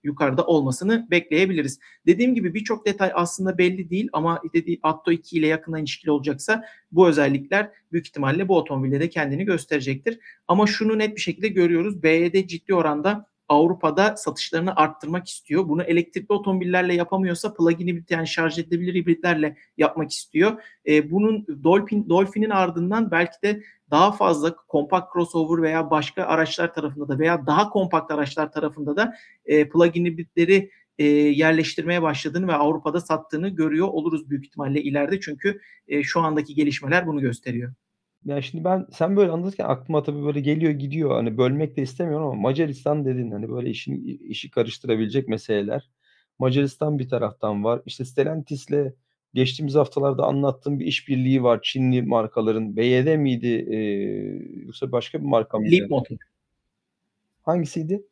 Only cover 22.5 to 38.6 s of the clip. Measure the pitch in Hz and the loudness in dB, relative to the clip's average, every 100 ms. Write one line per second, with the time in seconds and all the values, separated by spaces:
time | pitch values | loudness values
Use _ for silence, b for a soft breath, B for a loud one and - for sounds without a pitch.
22.5 | 196 180 170 175 220 214 165 175 - 202 | 2 0 0 -2 0 0 0 0 -2 -2
23.5 | 208 B B _ 147 196 208 190 156 160 | -2 B B _ 4 4 4 2 2 0
24.5 | 165 _ 151 147 185 180 175 170 165 160 | -4 _ -2 0 -2 0 -2 -2 0 0
25.5 | 170 160 160 156 156 147 - 170 160 160 | 2 2 0 0 0 0 -4 0 0 0
26.5 | - 170 165 147 143 143 135 160 170 131 | -2 -4 -4 -8 -6 -6 0 0 0 2
27.5 | - 208 202 180 160 156 151 139 - 151 | 2 2 0 0 -2 -2 -4 -4 -4 -4
28.5 | 156 151 151 143 147 233 B B B - | -2 -6 -6 -4 0 -2 B B B 2
29.5 | 151 147 165 170 170 175 165 170 - 170 | 2 4 4 4 4 -2 -4 -6 0 4
30.5 | 190 196 B _ - 147 147 147 143 160 | 4 2 B _ 0 4 6 4 4 4
31.5 | 160 156 - 160 175 160 143 156 165 185 | 4 0 -4 -2 0 0 -2 -4 -4 -2
32.5 | 151 147 160 156 170 - 160 156 151 190 | 2 2 0 -2 -4 -2 -4 -2 -6 -4
33.5 | 175 156 156 196 170 160 160 135 139 - | -2 -2 0 0 -2 -2 -4 -6 -8 -8
34.5 | - 139 143 143 143 143 190 160 147 196 | -8 -4 -2 -2 -2 -2 -4 -6 -6 -6
35.5 | 202 B B _ 147 139 170 160 151 147 | -6 B B _ -4 -2 -2 0 -2 -2
36.5 | 147 147 143 139 175 170 147 131 113 131 | -2 0 -2 -2 -2 0 -2 -2 -4 -6
37.5 | 117 123 127 _ _ _ _ - 143 135 | -8 -8 -14 _ _ _ _ -8 -6 -6
38.5 | 165 | -4